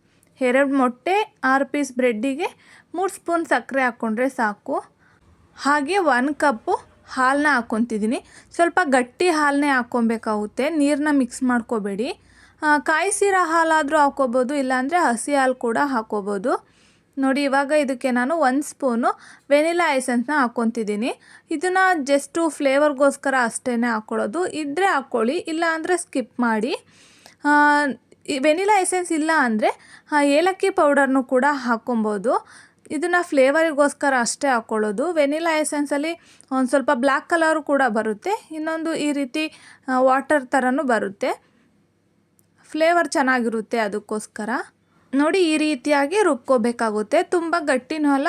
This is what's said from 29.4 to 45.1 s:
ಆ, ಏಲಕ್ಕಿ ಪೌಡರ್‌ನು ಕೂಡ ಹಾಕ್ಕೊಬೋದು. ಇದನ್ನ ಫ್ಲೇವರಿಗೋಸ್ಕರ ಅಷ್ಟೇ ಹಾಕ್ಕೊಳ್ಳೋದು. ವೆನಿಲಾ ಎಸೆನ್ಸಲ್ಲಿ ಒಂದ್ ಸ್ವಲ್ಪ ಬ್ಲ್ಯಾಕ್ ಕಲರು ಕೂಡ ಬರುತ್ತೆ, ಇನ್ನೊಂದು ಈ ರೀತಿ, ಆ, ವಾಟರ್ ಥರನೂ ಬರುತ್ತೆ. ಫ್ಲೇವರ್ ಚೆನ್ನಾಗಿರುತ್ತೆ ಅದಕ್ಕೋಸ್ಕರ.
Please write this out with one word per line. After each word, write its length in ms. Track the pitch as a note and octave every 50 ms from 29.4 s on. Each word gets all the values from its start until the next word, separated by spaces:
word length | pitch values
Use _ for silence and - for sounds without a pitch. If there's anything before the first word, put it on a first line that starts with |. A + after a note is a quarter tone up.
| C4 A#3+ A3 G#3+ C4 F#4+ - - - - - - _ -
ಆ, 100 | D4+ D4 C#4+
ಏಲಕ್ಕಿ 460 | C#4+ C#4+ D4+ F4 F#4+ F#4 - G4 G4
ಪೌಡರ್‌ನು 540 | F#4+ F4+ D#4+ D4 C#4+ C#4+ C#4 C4 C4+ C4+ B3+
ಕೂಡ 220 | - C4+ B3+ C4 C#4+
ಹಾಕ್ಕೊಬೋದು. 960 | D4 C4+ B3 A#3+ A#3 A3 - - B3 A3+ G#3+ G#3+ G#3 G3+ F3+ A#3+ E4+ A4 - - - - - _ _ _ _ -
ಇದನ್ನ 240 | - C#4+ D#4+ F4 F4 F4
ಫ್ಲೇವರಿಗೋಸ್ಕರ 920 | F4 - D#4 C#4 B3+ C4+ C#4+ D#4+ E4 E4 D4 C4+ C#4+ C#4+ - - D4 C#4 C4+ B3+
ಅಷ್ಟೇ 280 | A#3 - - - C#4+
ಹಾಕ್ಕೊಳ್ಳೋದು. 640 | C#4 B3+ A3+ A3 - A3+ G#3+ G#3+ G#3+ G3+ G3+ C#4+ F4 E4+
ವೆನಿಲಾ 460 | D#4+ C#4+ C#4 D4 D#4+ E4+ E4+ D#4 D#4
ಎಸೆನ್ಸಲ್ಲಿ 540 | D4+ D4+ D#4 D4 D4 C#4 D4 C#4+ D4 E4 E4+ - _ _ - _ _ -
ಒಂದ್ 180 | - C4 C4 B3
ಸ್ವಲ್ಪ 220 | D4+ C#4 C4 - D4
ಬ್ಲ್ಯಾಕ್ 360 | A#3+ B3 C#4 C4+ D4+ D4 -
ಕಲರು 340 | F4 E4 D#4+ D#4 D#4 D#4 C#4+
ಕೂಡ 180 | - C#4+ C4+ C4+
ಬರುತ್ತೆ, 600 | B3 G3+ A3 G#3+ A3 G#3 G#3 - F4 G#4 - - -
ಇನ್ನೊಂದು 440 | D#4 D#4 D#4 D#4+ D#4+ D#4+ D#4+ E4 D#4+
ಈ 160 | - D4 D4
ರೀತಿ, 360 | C#4 C#4+ C#4 B3 - D#4 D#4 D4+ - - - - - _ -
ಆ, 120 | - C4 B3+
ವಾಟರ್ 440 | C4 C4 B3+ C4+ C4 - D4+ D4 B3+
ಥರನೂ 380 | - - C4 A#3+ B3+ B3+ D4+ D#4+
ಬರುತ್ತೆ. 600 | B3 A#3 G#3 G3+ G3 G3 - - D4 A4 - _ _ _ _ _ _ _ _ _ _ _ _ _ _ _ _ _ _ _ _ _ _ _ _ _
ಫ್ಲೇವರ್ 440 | - - D#4 D#4+ E4 F4 F4 E4+
ಚೆನ್ನಾಗಿರುತ್ತೆ 720 | - - D#4+ C#4 C4 C4 B3+ A3+ A#3 A3 A3+ G#3+ - A#3+ A#3
ಅದಕ್ಕೋಸ್ಕರ. 720 | A3 G3+ G3 G#3+ - - G#3+ G#3+ - - - - G#3 A3 A#3+ D#4 G4+ - _ _ _ _ _ _ _ -